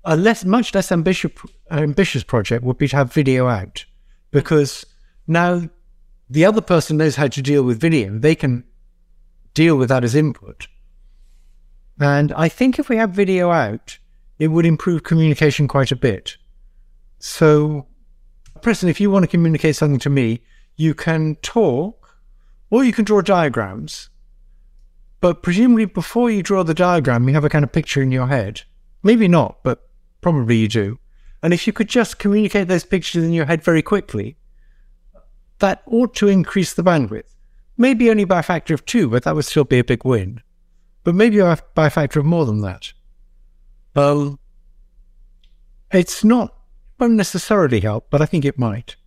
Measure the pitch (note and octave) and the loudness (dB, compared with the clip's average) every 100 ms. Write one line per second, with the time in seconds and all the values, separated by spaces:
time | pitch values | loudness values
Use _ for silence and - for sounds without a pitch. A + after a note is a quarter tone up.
0 | E3+ D#3 G#3 A3+ F#3 A3+ A3+ G3 - E3+ | 0 2 2 0 0 0 0 -4 -2 0
1 | E3 F#3 E3 - - - _ D#3 D3+ D3 | 0 -2 -4 -8 -20 -20 _ -2 0 0
2 | F#3+ C3+ - A#2+ G2+ A#2 B2 B2+ C#3+ C#3+ | 0 -2 -2 -4 -2 -4 -2 -2 -2 0
3 | B2+ D#3+ C3+ B2+ B2+ G#2+ F#2+ - - _ | 0 0 0 0 0 -2 -8 -16 -20 _
4 | _ - _ C#3+ - D#3 C#3 - - _ | _ -20 _ -2 2 0 0 -6 -20 _
5 | _ _ - E3+ F3 F3 E3 _ _ _ | _ _ -4 0 0 -2 -6 _ _ _
6 | _ _ _ C#3 F3+ A3 - E3+ - D#3 | _ _ _ 2 4 2 0 0 0 0
7 | D#3 C#3 C#3+ C#3+ C3+ C#3+ B2+ A2+ E3 D#3 | 0 0 -2 -2 0 0 0 0 0 0
8 | G2 A2 D3 E3 C#3+ A#2+ - _ _ _ | -2 -2 0 0 -2 -4 -8 _ _ _
9 | _ _ _ _ - - E3 C#3+ B2 C3 | _ _ _ _ -10 0 2 2 2 0
10 | A#2+ C#3 D#3 - - - - - - - | 0 0 0 -4 -18 -20 -20 -20 -20 -20
11 | - _ - - - - - - _ - | -20 _ -20 -20 -20 -20 -20 -20 _ -2
12 | C#3+ C#3+ D3 - D#3+ - C4 B3 C#4+ A3+ | 0 2 0 0 -2 2 0 0 -2 0
13 | A3 F#3 G3 F#3 F3 E3+ A2 A2+ - - | 0 0 0 2 2 0 -2 -6 -14 -20
14 | _ _ - - D#3 D#3+ E3+ D#3 - E3 | _ _ -20 -4 0 2 2 2 -2 -4
15 | - E3 D#3+ C#3+ D3+ - C#3+ C#3 B2+ B2+ | 0 2 2 2 0 2 0 0 -2 0
16 | C3 F#2+ - - _ - - - - _ | -2 -4 -10 -20 _ -20 -20 -20 -20 _
17 | - - - - D#3 D3+ D3+ D3 - _ | -20 -20 -16 0 4 4 2 -6 -10 _
18 | - - - _ - - A#3 G#3+ F3+ - | -20 -20 -20 _ -20 -6 -4 0 -2 0
19 | G3+ G3 E3+ F3 E3 D#3 D#3+ C#3+ D3+ C3+ | 0 2 0 0 0 0 0 0 0 0
20 | C#3+ C#3 A#2 A#2 _ - _ - D#3+ D3 | 0 0 0 -4 _ -20 _ -4 -2 -2
21 | - D#3+ D#3 D3+ - A#3 F#3+ B2 F#3 - | -4 -2 -2 -6 -4 0 0 0 -4 -10
22 | _ _ - - _ - _ A3+ B3+ G#3+ | _ _ -20 -20 _ -20 _ 2 2 0
23 | G#3 G#3 E3+ F3+ D3+ A#2 G2 G#2 D#3 - | 2 2 2 2 2 -2 -6 -8 -12 -16
24 | - _ - - - - - - - - | -20 _ -20 -20 -20 -20 -20 -20 -20 -20
25 | - - F3+ E3+ - F3 B3 A3+ G#3 - | -20 -2 -2 0 -4 2 2 2 0 -6
26 | E3 A#3 A#3+ G#3 F3 G3 E3 D#3 F3+ F3 | -6 -2 0 -2 -2 -2 0 0 2 2
27 | C3 A#2+ B2+ D3+ D3 D3+ D3 E3 - C#3 | 0 0 2 0 0 0 0 -2 -2 -2
28 | C3 B2+ B2+ C3+ G2+ A2 - _ _ - | -2 -2 -2 -2 -4 -10 -20 _ _ -2
29 | G3 A#3 G3 E3+ A2+ - B2+ - _ _ | 2 4 4 2 0 -4 -6 -6 _ _
30 | _ _ F3 D3+ A2+ A#2 A2 A2+ G2+ B2 | _ _ -2 -2 0 0 0 -2 -4 -8
31 | _ _ - - E3 F3 - - G#3+ B3 | _ _ -20 -6 -2 0 -2 -4 -2 0
32 | A3 - G3+ G3+ G#3 G3+ F#3 F3+ - F#3+ | -2 -4 -2 0 0 -2 0 -2 -2 -4
33 | - E3+ E3 E3 D3 E3 F3 D#3+ - G#3 | -2 -2 -2 -2 -2 -2 2 0 0 -4
34 | - G#2+ G#2 - _ - - _ _ _ | -2 -10 -10 -14 _ -20 -20 _ _ _
35 | - - - - _ _ G3 - - A#3 | -20 -20 -20 -20 _ _ -2 -2 -2 0
36 | A#3+ - G3+ F#3+ E3 G3 E3+ - F3+ E3 | 0 0 2 2 0 -2 -2 0 0 0
37 | A2+ G#2 - _ _ - _ - B3+ A#3 | -2 -8 -14 _ _ -20 _ 0 2 4
38 | A#3 A3 F#3+ F3+ - E3+ - D#3 - A#3+ | 2 2 2 0 0 -4 -2 -6 -2 -2
39 | C#3+ A#2+ - D#3 - D#3 C3 B2+ A#2 A#2+ | 0 0 -2 -4 -2 -2 2 0 2 -2
40 | C3 A#2 F#2 A#2+ _ _ _ _ _ _ | 0 -2 -4 -12 _ _ _ _ _ _
41 | - F3+ A#3 G#3 F3+ D#3+ - - D3+ E3 | -2 2 4 4 2 2 -2 0 0 0
42 | C#3+ D3+ D3 E3+ C3 G#2+ G2+ F#2 - - | -2 0 0 0 0 -2 -6 -10 -18 -20
43 | _ _ - _ - _ - - _ C#3+ | _ _ -20 _ -20 _ -20 -20 _ 0
44 | C#3+ D3 C#3+ C#3 _ _ _ - _ - | 0 0 -4 -10 _ _ _ -20 _ -20
45 | - _ - _ _ _ - - _ F#3 | -20 _ -20 _ _ _ -20 -20 _ 0
46 | F3 - G#3+ B3 G3+ - _ - - - | 0 0 2 2 0 -10 _ -20 -20 -2
47 | A#3+ A3+ F#3 F3+ - G#3 D3+ A2+ G#2+ G#2+ | 2 2 0 -6 0 2 2 0 -2 -4
48 | _ D3 D#3 E3+ C#3 C#3+ A#2 G#2 - - | _ -2 0 0 -2 -2 -4 -4 -12 -20